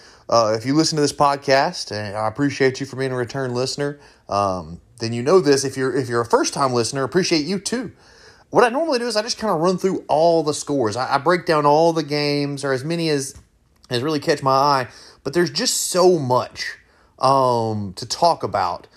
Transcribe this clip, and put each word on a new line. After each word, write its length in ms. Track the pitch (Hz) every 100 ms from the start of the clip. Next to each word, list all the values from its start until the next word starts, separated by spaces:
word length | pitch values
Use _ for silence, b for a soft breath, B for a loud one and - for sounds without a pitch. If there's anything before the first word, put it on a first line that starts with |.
| B B B
Uh, 260 | 117 110 110
if 100 | 123
you 80 |
listen 220 | 147 156 156
to 60 |
this 100 | 143
podcast, 800 | - 147 143 139 135 156 180 -
and 240 | 107 104 101
I 140 | 110
appreciate 500 | 107 143 131 131 131
you 60 | 135
for 100 | 127
being 160 | 131
a 60 | 127
return 360 | 120 135 131
listener, 460 | 120 127 - 143 147 b b b
um, 500 | 98 101 92 80 87 _ -
then 140 | 113
you 100 | 117
know 160 | 127 185
this. 240 | 143 135
If 140 | 139 135
you're, 180 | 131 123
if 140 | 120
you're 100 | 117
a 60 | 117
first-time 480 | 254 320 175 139
listener, 300 | 120 113 139 131
appreciate 400 | 175 185 165 151
you 120 | 196
too. 360 | - 240 208 - b b b b b
What 160 | 160 233
I 40 |
normally 300 | 254 330 254
do 80 | 240
is 80 | 214
I 60 |
just 180 | 226 -
kinda 160 | 214 165
run 220 | 175 185
through 260 | 190 170 -
all 340 | 139 170 165
the 100 | 151
scores. 440 | 147 - 143 110 107
I, 180 | 127 135
I 20 |
break 280 | 135 180 175
down 200 | 156 147
all 280 | 151 170
the 100 | 165
games, 600 | 147 147 147 143 143 143 143
or 80 |
as 100 | 131
many 260 | 143 170 165
as, 240 | 143 135 - _ _ _ _ -
as 140 | 123
really 160 | 120 151
catch 240 | 160 147
my 80 | 135
eye. 360 | 135 143 139 120 B B B
But 100 | -
there's 180 | 160 170
just 380 | 147 240 - -
so 300 | 185 180 170
much, 560 | 131 123 101 - - - b b b b
um, 760 | 131 139 127 120 113 107 101 90
to 100 | 113
talk 380 | - 170 156
about 440 | 113 98 92 87 -